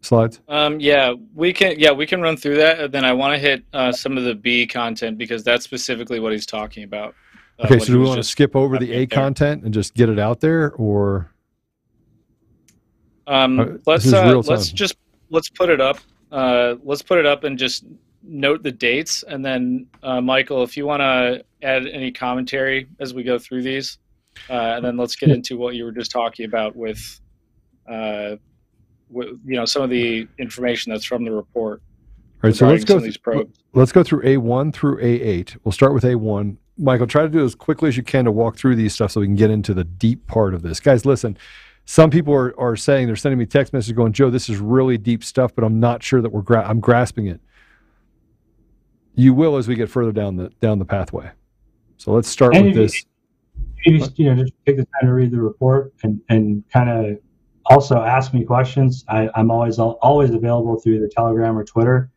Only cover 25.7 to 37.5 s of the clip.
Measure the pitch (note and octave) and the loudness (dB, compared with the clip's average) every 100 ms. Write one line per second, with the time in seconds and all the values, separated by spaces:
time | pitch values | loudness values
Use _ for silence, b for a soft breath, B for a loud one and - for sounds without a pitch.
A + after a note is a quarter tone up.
25.7 | B2 A#2 A2+ A2+ B2 A#2 - A2 A2+ G#2+ | -8 -12 -10 -8 -4 -6 -6 -8 -6 -6
26.7 | - A2+ G#2+ - - _ _ _ _ _ | -8 -12 -12 -14 -20 _ _ _ _ _
27.7 | _ - A2+ A2 G#2 G#2 G#2 _ _ _ | _ -16 -10 -8 -8 -10 -12 _ _ _
28.7 | _ _ _ _ B2 A2+ B2 C3 B2+ A#2 | _ _ _ _ -12 -12 -14 -8 -6 -4
29.7 | C#3+ C3 B2 A#2+ A2+ A2+ - A#2+ A2+ B2 | -4 -2 -2 -2 -4 -8 -14 -14 -6 -4
30.7 | A#2+ - G#2+ - B2 A#2 G#2+ G2+ A#2+ A2 | -4 -6 -10 -8 -8 -6 -8 -8 -8 -8
31.7 | G#2+ _ _ _ - _ _ A2 G#2 B2+ | -10 _ _ _ -20 _ _ 2 6 6
32.7 | D#3+ A2 F#3+ A2+ G#2+ - A2+ A2 _ _ | 6 4 2 2 -8 -6 -4 -6 _ _
33.7 | B2+ B2+ F#3 E3 D3+ B2+ C3+ A#2 A#2+ D3+ | 2 4 4 4 2 2 2 2 0 -2
34.7 | - C#3+ C3+ A#2+ A#2+ A#2 F2+ F2+ - - | -2 -2 0 0 0 0 -4 -6 -8 -6
35.7 | - C3+ C#3 B2+ B2 A2 G2+ G#2 G2 _ | 2 4 4 0 0 -2 -4 -4 -8 _
36.7 | - C#3 B2+ A#2+ D3 D#3 D#3+ C3 | -4 0 0 2 0 2 0 0